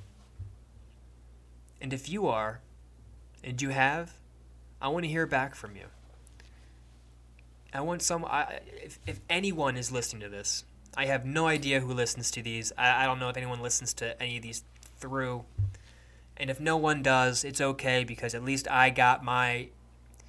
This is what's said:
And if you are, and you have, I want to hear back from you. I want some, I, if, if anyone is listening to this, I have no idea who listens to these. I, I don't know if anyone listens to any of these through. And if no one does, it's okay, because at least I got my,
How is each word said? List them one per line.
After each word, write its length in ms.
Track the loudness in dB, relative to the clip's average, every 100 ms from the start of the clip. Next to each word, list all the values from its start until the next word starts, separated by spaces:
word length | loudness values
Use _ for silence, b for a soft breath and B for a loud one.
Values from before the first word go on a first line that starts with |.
| -18 -20 -20 -16 -16 -16 -20 -20 -20 -20 -20 -20 -20 -20 -20 -20 -20 -12
And 120 | -8
if 160 | -6 -6
you 180 | -2 0
are, 320 | 2 0 -4 -16 -20 -20 -20 -20 -20 -20 -14
and 180 | -8 -4
you 100 | -2
have, 420 | 4 4 2 -6 -14 -20 -20 -20 -20 -20 -8
I 80 | -4
want 160 | -2
to 60 | -2
hear 160 | 0 2
back 280 | 0 0
from 200 | -6 -16 -16
you. 100 | -18 -20 -20 -20 -20 -20 b b b b b b -20 -20 -20 -20 -20 -20 -10
I 60 | -6
want 200 | -4 -2
some, 220 | 0 0
I, 360 | -2 -2 -2 -6 -14 -16
if, 160 | -16 -12 -12
if 140 | -8 -2
anyone 480 | 0 0 0 0 0
is 140 | -2
listening 320 | -4 -4 -8
to 60 | -12
this, 360 | -8 -4 -4 -8 -20 -10 -2
I 100 | 0
have 200 | 0 0
no 200 | 2 2
idea 340 | 2 2 0
who 120 | 2
listens 380 | 0 0 0 -4
to 100 | -4
these. 300 | -6 -4 -4 2
I, 240 | 4 4
I 40 | 2
don't 120 | 0
know 100 | -2
if 80 | -4
anyone 240 | -4 -4
listens 320 | -2 -2 -2
to 280 | -4 -6 -4
any 140 | -6 -6
of 60 |
these 200 | -8 -12 -14 -20 -20 -14
through. 460 | -6 -2 -2 -4 -6 -2 -2 B B B B B B -8
And 140 | -4
if 100 | -2
no 160 | 2 4
one 260 | 4 4
does, 420 | 4 6 4 2
it's 160 | -2 0
okay, 440 | 0 0 2 2
because 300 | 0 -4 -6
at 100 | -4
least 260 | -2 -2 2
I 200 | 6 6
got 340 | 8 6 6
my, 440 | 2 2 2 0 -6 -16 -20 -20 -20 -20